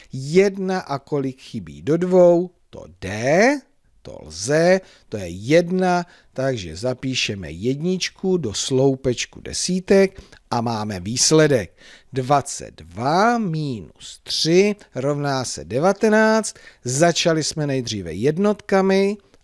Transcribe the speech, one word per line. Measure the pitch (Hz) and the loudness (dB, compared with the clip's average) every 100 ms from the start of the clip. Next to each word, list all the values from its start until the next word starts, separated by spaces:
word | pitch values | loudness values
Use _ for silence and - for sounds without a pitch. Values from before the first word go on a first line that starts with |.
| - | -16
Jedna | 131 135 175 202 196 190 185 | -12 0 2 2 0 -4 -4
a | - 139 | -4 -8
kolik | - 147 135 127 | -4 -4 -4 -8
chybí | - 117 80 73 | -12 -12 -12 -8
do | 92 165 | -2 0
dvou? | 180 180 175 175 180 _ _ | 4 6 6 6 0 _ _
To | - - - | -20 -20 -14
jde, | 90 107 123 165 240 285 - _ _ _ | -10 -4 2 4 4 2 -6 _ _ _
to | - - | -20 -18
lze, | 147 85 104 151 170 190 - _ _ | -16 -10 -2 2 4 2 -2 _ _
to | 107 | -10
je | 90 | -8
jedna, | 90 110 160 170 185 185 175 170 _ _ | -8 2 2 4 0 0 0 -4 _ _
takže | - 135 123 87 80 | -6 -4 -4 -8 -6
zapíšeme | 120 123 135 123 - 101 82 | -6 -4 -4 -4 -4 -6 -10
jedničku | 82 110 139 170 185 - - 190 180 | -6 -4 -2 -2 -4 -6 -6 -2 -2
do | 127 | -2
sloupečku | 98 - 127 139 135 131 117 - - | -6 -2 2 2 2 -2 -4 -6 -12
desítek | - - - 185 185 196 196 - - - _ | -12 -8 -4 -4 2 4 4 0 -20 -20 _
a | 117 | -4
máme | 117 113 107 98 | -2 -4 -6 -6
výsledek. | 90 123 - 156 156 127 90 _ - - _ | -6 -2 4 4 6 4 0 _ -20 -20 _
Dvacet | 135 127 143 - - 57 | -8 0 0 0 -10 -14
dva | - 80 92 127 170 220 240 | -18 -16 -6 0 2 2 0
minus | 202 160 147 113 78 _ - - | -2 -4 -4 -8 -12 _ -20 -18
tři | - - 156 175 208 202 - | -10 -4 2 4 4 0 -8
rovná | - 139 147 143 135 | -6 -4 -2 -2 -4
se | 120 - | -4 -10
devatenáct. | 73 113 180 196 220 214 220 220 208 - - _ | -6 0 0 2 2 4 4 2 -2 -10 -20 _
Začali | 123 131 170 165 175 160 | -6 2 2 4 0 0
jsme | 143 - 143 | -2 -4 -2
nejdříve | 135 117 107 85 | -2 -4 -6 -6
jednotkami | 85 127 156 202 208 - 196 190 190 196 208 _ _ | -2 -2 2 0 0 0 0 2 2 0 -2 _ _